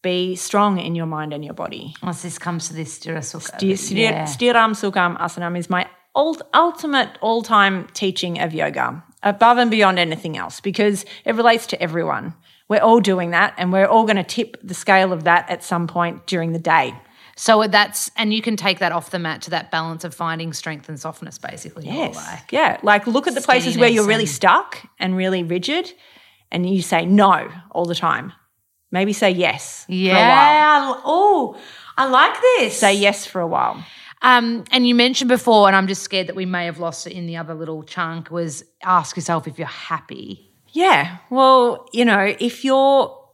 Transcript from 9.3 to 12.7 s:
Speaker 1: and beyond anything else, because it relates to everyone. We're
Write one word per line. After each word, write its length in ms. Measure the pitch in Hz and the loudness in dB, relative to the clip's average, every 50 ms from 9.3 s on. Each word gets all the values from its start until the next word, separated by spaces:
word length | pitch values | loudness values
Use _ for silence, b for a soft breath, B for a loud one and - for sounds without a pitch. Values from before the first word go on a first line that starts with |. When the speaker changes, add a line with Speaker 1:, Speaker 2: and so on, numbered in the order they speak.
| 202 202 226 233 240 240 | 2 4 4 4 6 4
Speaker 1:
and 120 | 247 233 | 2 2
beyond 280 | 220 220 202 190 185 180 | 2 2 2 2 4 2
anything 380 | 175 165 156 - - 165 156 | 0 -2 -2 -8 -8 -8 -6
else, 240 | - 90 - - - | -6 -8 -8 -10 -8
because 440 | - 202 180 - 208 208 202 190 - B B B B | -8 -6 -2 0 0 0 0 -4 -8 B B B B
it 100 | - 226 | -4 -2
relates 320 | 226 233 240 233 226 226 - | 2 4 2 2 2 0 -8
to 140 | - - | -6 -6
everyone. 520 | 175 160 156 170 165 - 139 110 - - - _ b b b b b | -6 -4 -4 -4 -4 -4 -6 -6 -8 -12 -14 _ b b b b b
We're 120 | _ | _